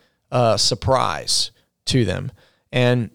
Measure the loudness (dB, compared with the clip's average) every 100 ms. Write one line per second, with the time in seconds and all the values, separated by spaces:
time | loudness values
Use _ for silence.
0 | _ _ _ 0 2 2 0 -2 0 0
1 | 0 -4 -4 -4 -4 _ _ _ -2 0
2 | 0 -2 -8 -14 _ _ _ 0 2 0
3 | -2